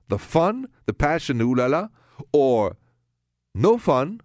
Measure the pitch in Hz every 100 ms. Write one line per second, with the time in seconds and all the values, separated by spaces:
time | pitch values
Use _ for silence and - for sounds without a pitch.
0 | - 101 - 165 180 247 262 _ - 107
1 | 147 165 - 120 120 127 127 156 220 _
2 | _ - - 147 135 117 98 - _ _
3 | _ _ _ _ _ 92 175 233 - 131
4 | 151 226